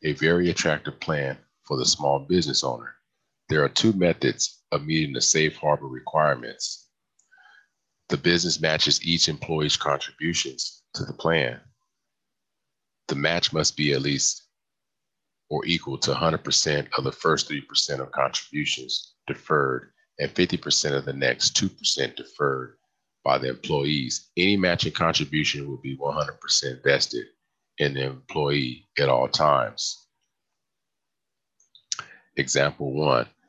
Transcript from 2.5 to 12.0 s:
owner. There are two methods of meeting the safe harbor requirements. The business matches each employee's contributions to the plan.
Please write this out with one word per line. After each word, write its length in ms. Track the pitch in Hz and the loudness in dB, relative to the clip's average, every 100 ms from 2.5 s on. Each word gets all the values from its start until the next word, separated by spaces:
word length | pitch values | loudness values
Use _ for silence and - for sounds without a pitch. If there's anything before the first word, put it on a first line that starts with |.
| - | -2
owner. 320 | 67 58 57 - _ _ _ _ _ | -2 -4 -10 -20 _ _ _ _ _
There 140 | 78 | 2
are 60 | 71 | 2
two 240 | - 113 | 2 2
methods 720 | 98 87 80 67 - - - _ | 4 2 2 0 0 -4 -6 _
of 140 | 76 76 | -6 0
meeting 280 | 80 76 | 0 0
the 80 | 64 | 0
safe 360 | - 82 78 - | 0 2 2 0
harbor 300 | 76 73 69 | 0 0 -2
requirements. 1000 | 64 - 78 76 65 57 - - - _ _ _ _ _ _ _ - _ _ _ _ _ | -12 -2 2 2 2 -4 -10 -10 -10 _ _ _ _ _ _ _ -20 _ _ _ _ _
The 100 | 71 | 0
business 440 | 87 85 87 80 | 2 2 2 0
matches 440 | 80 78 - 71 85 | 0 2 2 2 2
each 220 | 85 - | 2 2
employee's 480 | 76 - 78 76 - | -2 -2 0 0 0
contributions 1080 | 78 71 - - 80 82 - 65 - - _ | 0 -2 -4 -6 -4 -2 -4 -6 -10 -10 _
to 100 | - | -10
the 100 | - | -10
plan. 460 | - 82 82 65 62 - _ _ _ | -4 0 2 0 -4 -16 _ _ _